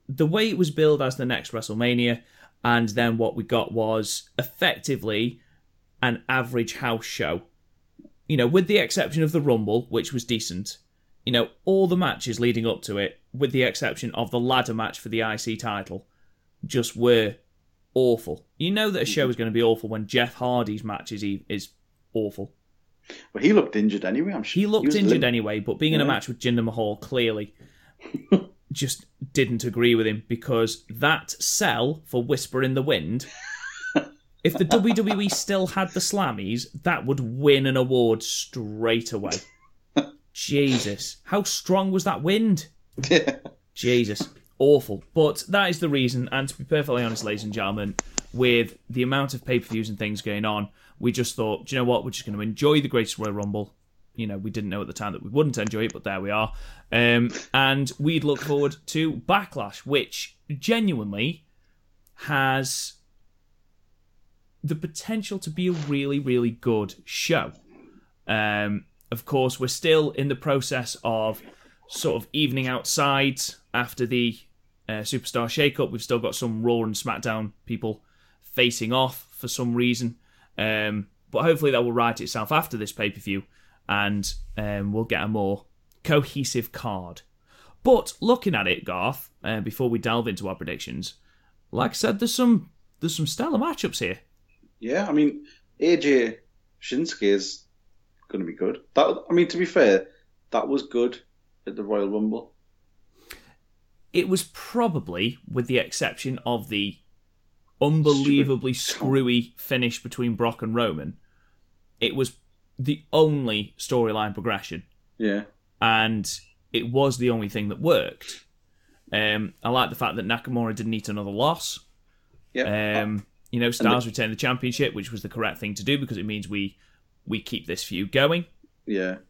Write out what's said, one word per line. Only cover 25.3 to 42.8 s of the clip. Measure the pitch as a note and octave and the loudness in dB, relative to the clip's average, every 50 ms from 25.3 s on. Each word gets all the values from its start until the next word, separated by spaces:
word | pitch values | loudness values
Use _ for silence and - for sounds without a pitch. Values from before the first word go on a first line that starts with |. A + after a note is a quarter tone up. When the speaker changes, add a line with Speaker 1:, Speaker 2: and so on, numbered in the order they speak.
| A#2+ A#2 G#2+ G#2+ G#2+ A2 | 2 0 0 -2 -4 -4
Speaker 1:
but | G2+ - A2 - | -4 -4 -2 0
being | D#3 D#3 D#3 | 0 2 2
in | D3+ | 2
a | C#3+ | 2
Speaker 2:
Yeah. | C#3+ | 2
Speaker 1:
match | C3+ A2 - - | 0 0 -2 -6
with | A#2+ - | -8 -4
Jinder | - B2 A#2+ A#2 A2+ | -2 0 2 2 0
Mahal | A2+ A2 A#2 A2 G#2 G#2 | 0 -2 -2 -2 -2 -2
clearly | - - - C3+ B2+ A#2+ A2+ A2 G#2+ G#2+ - - _ - - _ _ _ _ _ _ - - - - | -6 -6 -4 0 0 2 2 0 -2 -6 -10 -12 _ -20 -20 _ _ _ _ _ _ -14 -10 -10 -8
Speaker 2:
<laughs> | - - - F#3 - - - _ _ - | 0 4 4 4 4 2 -14 _ _ -12
Speaker 1:
just | C3+ - C#3+ C3 - - - _ _ - C3 B2+ | -8 -4 -4 -4 -4 -6 -12 _ _ -14 -12 -2
didn't | - C#3+ C3+ G#2+ B2 A2+ - | 2 2 2 2 2 -2 -4
agree | A#2+ G2 A#2 A#2+ A#2+ A#2 | -2 0 4 4 6 6
with | A2+ A2 | 6 4
him, | G#2+ G#2+ G#2+ - - | 2 0 -4 -4 -6
because | A#2+ A2+ - - C3 A2+ A2+ A2+ - - _ - | -6 -6 -4 0 0 2 2 0 -2 -4 _ -16
that | A2+ A2 C#3 D3 D#3+ - - - | -4 0 2 2 2 2 -2 -8
sell | - - - - - - G#3+ F3 A#2 A2+ A#2 C3+ D#3 D3+ - | -8 -6 -4 -2 0 0 0 0 2 2 0 0 -2 -4 -6
for | - - B2+ | -4 -2 -2
Whisper | A#2+ C3 D3 C3 - - - B2+ | 0 0 0 -2 -2 -2 -2 0
in | C3 C3 C3 | 0 2 0
the | C3+ | 0
Wind, | C3 D3 D3 F#2 D2+ D#2+ G#2+ C3 C3 - - - - - - - - - - - C6+ C6+ C6+ | 2 2 2 0 0 -2 -4 -4 -6 -8 -16 -16 -14 -14 -12 -12 -12 -14 -12 -10 -6 -2 0
Speaker 2:
<laughs> | C6+ - - - _ _ _ _ _ - | 0 -2 -2 -8 _ _ _ _ _ 0
Speaker 1:
if | D3+ - | 0 2
the | - F#3 | 2 2
W | - - A#3 F#3+ A#3 A3 | 4 4 4 4 4 2
W | F#3+ G#3+ G3+ G#3 G3 | 2 2 0 0 0
E | G#3 G3 | 0 -2
still | - - - - G3 F#3+ F#3 | -2 -2 -2 -2 0 0 0
had | F3+ - G3 F#3+ F3+ | 0 0 -2 -2 -2
the | - F#3 | -2 -4
Slammies, | - - - G3+ F#3+ C#3 A2+ G2+ G2 F#2 A2+ A#2+ B2+ - - - | -2 -2 0 0 0 0 -2 -4 -4 -4 -4 -4 -4 -8 -8 -4
that | - F3+ E3+ - - | -2 0 0 0 0
would | B2 C#3 C3+ | -2 -2 -2
win | B2+ A2 A#2 C3 C#3+ D3 C#3+ C3+ C3+ | -2 -4 -2 4 8 8 8 8 6
an | C3+ C3 | 4 4
award | C3 B2+ B2+ C3 B2+ A#2+ A#2 A2+ A2 | 2 2 4 4 6 6 6 4 2
straight | - - - - - - - B2+ A2 G#2 G#2+ G#2+ A2+ A2+ A#2 A#2 A#2 - | 0 -4 -6 -6 -6 -8 -8 -10 -8 -8 -6 -2 2 2 2 2 0 -2
away. | A#2 G#2 G2+ F#2 - F#2 - - - _ _ _ _ _ _ _ - | -4 -4 -4 -4 -4 -6 -8 -10 -20 _ _ _ _ _ _ _ 0
Speaker 2:
<laughs> | - - - - - _ _ | 0 0 0 -4 -20 _ _
Speaker 1:
Jesus. | - - - - C#3 C#3+ C#3+ C#3 B2+ A#2+ - G#2 G2+ - - - - - - | -12 -10 -4 0 2 2 4 4 4 2 0 -2 -6 -6 -8 -10 -12 -14 -6
How | - - G3+ | -2 -2 0
strong | F#3+ - - - - - F#3 G3 F#3+ F#3+ | 0 -2 -4 -4 0 2 2 2 2 2
was | F#3 F#3+ - | 0 0 0
that | G3 E3+ - | 0 -2 0
wind? | C#3 E3+ G3 G#3+ A3+ A3 F#3+ D#3 - - _ _ | 0 0 2 2 4 2 2 2 -2 -6 _ _